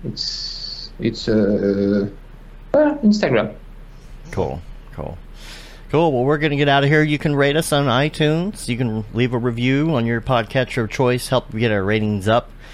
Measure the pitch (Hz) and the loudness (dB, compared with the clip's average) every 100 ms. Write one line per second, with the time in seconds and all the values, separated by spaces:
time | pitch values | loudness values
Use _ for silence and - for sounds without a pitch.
0 | 131 - - - - - - - - - | -10 -6 -8 -6 -10 -10 -12 -12 -14 -4
1 | 117 - 117 110 101 101 101 98 101 101 | -4 -2 0 2 4 2 2 2 2 2
2 | 101 - - - - - - 285 294 294 | -2 -6 -18 -20 -20 -20 0 4 4 4
3 | 208 208 165 113 - - - - - - | 4 4 4 2 0 -6 -16 -18 -20 -20
4 | - - - 98 73 78 - - - - | -18 -18 -6 -4 -4 -6 -10 -16 -14 -12
5 | 73 - - - - - - - - 147 | -10 -12 -16 -18 -16 -16 -18 -18 -2 2
6 | 170 127 135 151 151 143 143 139 143 151 | 2 2 2 2 2 2 4 4 6 4
7 | 151 147 156 143 139 151 - 143 139 123 | 4 2 0 2 4 2 2 2 2 2
8 | 151 - 151 160 196 - - 117 120 110 | 0 0 2 2 -2 -6 -4 -2 -2 -2
9 | 104 113 123 120 123 117 127 139 160 131 | -4 0 0 0 -2 0 2 2 2 0
10 | 117 117 131 120 107 135 123 - 110 - | 0 -2 0 0 2 -2 -2 -2 -4 0
11 | 123 123 - 127 - 110 117 101 95 107 | 2 0 0 -2 -2 -2 0 2 2 2
12 | 107 104 107 120 - - - | 0 0 2 2 0 -10 -20